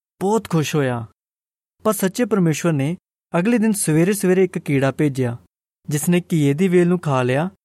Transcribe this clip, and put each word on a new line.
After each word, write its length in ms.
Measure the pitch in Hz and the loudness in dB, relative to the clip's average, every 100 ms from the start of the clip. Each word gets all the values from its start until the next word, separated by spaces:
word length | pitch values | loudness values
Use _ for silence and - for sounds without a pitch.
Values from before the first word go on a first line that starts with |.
| _ - | _ -6
ਬਹੁਤ 280 | 185 220 214 | -2 -2 -2
ਖੁਸ਼ 280 | 165 143 156 | -2 -2 -2
ਹੋਇਆ। 300 | 131 120 113 _ _ _ _ _ _ _ | -2 -4 -8 _ _ _ _ _ _ _
ਪਰ 80 | 214 | -4
ਸੱਚੇ 320 | 208 190 214 | -2 -2 -2
ਪਰਮੇਸ਼ਵਰ 480 | 240 208 170 147 170 | -2 2 2 0 -2
ਨੇ 240 | 147 139 185 _ _ _ 165 | -2 -2 -6 _ _ _ -2
ਅਗਲੇ 200 | 196 240 | 0 2
ਦਿਨ 140 | 220 | 0
ਸਵੇਰੇ-ਸਵੇਰੇ 720 | 208 - 156 175 208 180 185 | 0 0 2 2 0 0 2
ਇੱਕ 140 | 185 175 | 2 -2
ਕੀੜਾ 340 | - 139 139 | -2 0 0
ਭੇਜਿਆ, 440 | - 151 131 123 120 _ _ _ _ - | 0 -2 -2 -4 -6 _ _ _ _ -6
ਜਿਸ 200 | 143 160 | -4 0
ਨੇ 140 | 175 - | 0 0
ਘੀਏ 220 | 165 139 | 0 2
ਦੀ 140 | 143 190 | 2 2
ਵੇਲ 200 | 180 175 | 4 2
ਨੂੰ 100 | 180 | 0
ਖਾ 240 | 151 131 | 0 0
ਲਿਆ 280 | 123 131 185 - | 0 0 -4 -8